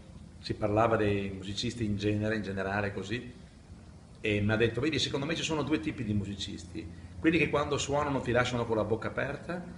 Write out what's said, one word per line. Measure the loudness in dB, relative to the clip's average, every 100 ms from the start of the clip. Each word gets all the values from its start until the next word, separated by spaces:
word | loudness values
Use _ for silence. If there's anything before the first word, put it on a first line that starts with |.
| -16 -16 -18 -14
si | -6
parlava | -2 2 4 6 4
dei | 4 2 -2
musicisti | -6 -8 -4 -4 -2 0
in | 2
genere, | 2 2 2 0
in |
generale | -2 -2 0 0 0
così, | -4 -6 -6 -6 -14 -18 -20 -18 -18 -18 -20 -20 -4
e | 0 2
mi | 4
ha | 4
detto: | 4 4
"Vedi, | 0 0
secondo | 0 0 -2
me | -2
ci |
sono | 0 0
due | 2 0
tipi | 0 -4
di | 0
musicisti, | 0 0 -6 -6 -8 -10 -10 -10 -12 -14 2
quelli | 4 4
che | 4
quando | 2 2 0
suonano | 0 0 2 0
ti | 2
lasciano | 4 4 2 2
con | 2
la |
bocca | 2 0 0
aperta | -2 -2 -4 -6 -6 -6